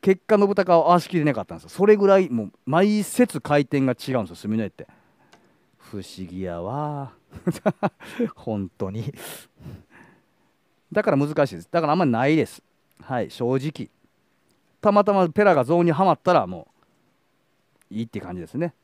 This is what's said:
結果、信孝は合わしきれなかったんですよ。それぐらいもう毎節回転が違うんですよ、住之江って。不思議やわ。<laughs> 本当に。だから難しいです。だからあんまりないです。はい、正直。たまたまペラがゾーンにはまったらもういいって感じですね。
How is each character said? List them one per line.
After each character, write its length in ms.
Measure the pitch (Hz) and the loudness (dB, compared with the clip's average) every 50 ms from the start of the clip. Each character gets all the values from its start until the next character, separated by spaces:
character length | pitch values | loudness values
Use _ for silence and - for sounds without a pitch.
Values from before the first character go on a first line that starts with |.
| - | 4
結 200 | 196 190 185 _ | 2 2 2 _
果、 100 | _ 220 | _ 2
信 180 | 208 202 196 202 | 2 4 2 2
孝 240 | 190 190 180 180 170 | 0 2 4 4 4
は 80 | 156 156 | 6 6
合 0 | |
わ 100 | 175 180 | 4 4
し 80 | - - | 4 0
き 80 | - | -4
れ 80 | 170 147 | 0 0
な 80 | 151 135 | 0 0
か 80 | 113 | -2
っ 60 | - | -6
た 80 | _ 175 | _ -12
ん 40 | 165 | -16
で 20 | - | -16
す 20 | |
よ。 60 | - | -18
そ 160 | - - 185 | -4 0 6
れ 100 | 208 214 | 6 6
ぐ 100 | 208 202 | 6 6
ら 120 | 196 196 196 | 4 6 4
い 100 | 190 156 | 4 2
も 160 | 120 117 107 | -2 -4 -4
う 80 | 95 _ _ _ | -6 _ _ _
毎 360 | - 135 165 190 208 208 214 202 | -2 0 2 2 2 2 0 -2
節 380 | - - - 247 - - 156 | -4 2 0 0 0 0 -10
回 220 | - - 147 147 147 | -4 0 0 0 0
転 180 | - - 143 135 | 0 0 0 0
が 120 | 131 123 | 0 -2
違 180 | - - - 131 | -4 -6 -4 -4
う 20 | 123 | -4
ん 20 | 107 | -4
で 20 | |
す 40 | 82 | -4
よ、 60 | 85 | -10
住 180 | - - 104 110 | -12 -8 -4 -4
之 60 | 110 110 | -4 -4
江 40 | |
っ 40 | 95 | -6
て。 160 | _ - - _ - _ _ _ _ _ _ _ _ _ _ _ _ _ _ _ _ _ | _ -14 -20 _ -20 _ _ _ _ _ _ _ _ _ _ _ _ _ _ _ _ _
不 180 | _ - - | _ -16 -14
思 300 | 104 92 - - - 95 | -14 -14 -14 -14 -16 -14
議 160 | 87 87 92 92 | -12 -10 -10 -8
や 180 | 90 87 85 | -8 -8 -8
わ。 540 | 85 98 120 143 151 151 147 143 139 127 - _ _ _ - - - - 170 - _ 214 - | -8 -8 -6 -6 -6 -8 -8 -10 -12 -14 -16 _ _ _ -20 -8 -6 -6 -6 -2 _ -4 -4
<laughs> 640 | _ - - _ _ - - - - 240 220 - | _ -6 -8 _ _ -20 -20 -8 -6 -6 -6 -6
本 320 | - - - 110 104 98 90 _ | -10 -8 -6 -6 -6 -6 -8 _
当 140 | _ 107 92 | _ -8 -8
に。 200 | 98 110 117 - - - - - - - - _ _ _ - - - - - _ _ - - _ _ _ _ _ _ _ _ _ _ _ _ _ _ _ _ _ - | -8 -8 -10 -10 -12 -14 -16 -16 -18 -18 -20 _ _ _ -20 -20 -20 -20 -20 _ _ -20 -20 _ _ _ _ _ _ _ _ _ _ _ _ _ _ _ _ _ -4
だ 100 | 208 214 | -2 0
か 80 | - | 0
ら 60 | 165 | 2
難 300 | 139 143 147 151 160 147 | 2 0 0 0 0 0
し 60 | 127 - | 0 -2
い 20 | |
で 60 | 85 87 | -10 -16
す。 60 | _ | _
だ 100 | - 170 | -4 -2
か 60 | 160 | 0
ら 60 | 147 151 | 2 2
あ 20 | |
ん 20 | - | 2
ま 60 | 185 | 2
り 60 | 143 | 2
な 160 | 117 113 127 | 2 2 2
い 100 | 139 160 | 2 2
で 80 | 160 123 | 2 0
す。 160 | - - - _ _ _ _ _ _ _ _ - | -2 -4 -18 _ _ _ _ _ _ _ _ -12
は 200 | - 131 120 107 | -8 -6 -6 -6
い、 80 | 71 | -6
正 260 | - - 123 120 131 | -6 -6 -4 -2 -2
直。 340 | 135 131 156 151 - 120 - _ _ _ _ _ _ _ _ _ _ _ _ _ _ _ _ _ _ | -2 -2 -6 -8 -10 -14 -16 _ _ _ _ _ _ _ _ _ _ _ _ _ _ _ _ _ _
た 120 | - 214 208 | 0 2 4
ま 120 | 208 208 | 4 4
た 80 | 202 202 | 4 2
ま 160 | 196 185 170 | 2 2 0
ペ 140 | 151 - 208 | 2 2 4
ラ 100 | 202 175 | 4 4
が 100 | 147 123 | 4 4
ゾ 140 | 117 160 175 | 2 2 2
ー 40 | 175 | 2
ン 40 | |
に 60 | 170 156 | 2 2
は 120 | 139 190 | 2 2
ま 80 | 190 160 | 2 2
っ 80 | - | 0
た 120 | _ 180 180 | _ 2 2
ら 140 | 156 107 | 2 2
も 220 | 87 92 85 - _ _ _ _ _ _ _ _ _ _ _ _ _ _ _ _ _ _ _ _ _ _ _ _ _ | 0 -8 -12 -14 _ _ _ _ _ _ _ _ _ _ _ _ _ _ _ _ _ _ _ _ _ _ _ _ _
う 40 | - | -10
い 80 | 107 117 | -8 -8
い 20 | |
っ 40 | 113 | -8
て 120 | _ 107 | _ -12
感 140 | - 87 90 | -10 -10 -12
じ 60 | 90 | -12
で 60 | 85 | -12
す 80 | 78 _ | -10 _
ね。 180 | 127 165 170 - _ | -6 -6 -6 -6 _